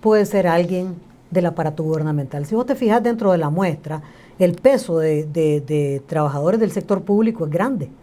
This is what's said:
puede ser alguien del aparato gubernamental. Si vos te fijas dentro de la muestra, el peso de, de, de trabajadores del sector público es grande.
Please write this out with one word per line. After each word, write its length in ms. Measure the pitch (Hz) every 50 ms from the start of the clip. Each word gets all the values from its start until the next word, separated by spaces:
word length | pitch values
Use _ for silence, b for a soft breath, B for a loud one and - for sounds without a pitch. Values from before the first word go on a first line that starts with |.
puede 260 | - 214 214 214 208
ser 220 | - 208 202 180 175
alguien 480 | 165 170 175 170 185 180 180 185 175 - - - - - _ _
del 160 | 165 180 175
aparato 380 | 170 165 170 160 156 151 151 160
gubernamental. 600 | 156 160 156 151 156 151 147 139 127 - 143 143
Si 100 | 143 214
vos 100 | 226 247
te 80 | 247 277
fijas 260 | 269 254 220 214 214
dentro 300 | 208 240 233 226 220 196
de 80 | 185 165
la 100 | 156 147
muestra, 540 | 151 175 196 180 143 - - 143 151 156 151 B B B B B B B
el 160 | 185 175 170
peso 420 | - - 262 277 240 - - 170 160
de, 240 | 160 160 156 151 156
de, 340 | 156 143 165 160 156 151 147
de 420 | 139 131 156 147 147 143 139 139 135
trabajadores 540 | - 165 160 151 143 139 143 143 170 196 220
del 140 | 226 190
sector 300 | - 202 190 - 202 185
público 420 | - - 202 208 226 226 226 226 165
es 80 | 151
grande. 360 | 147 170 196 262 269 196 139 - - -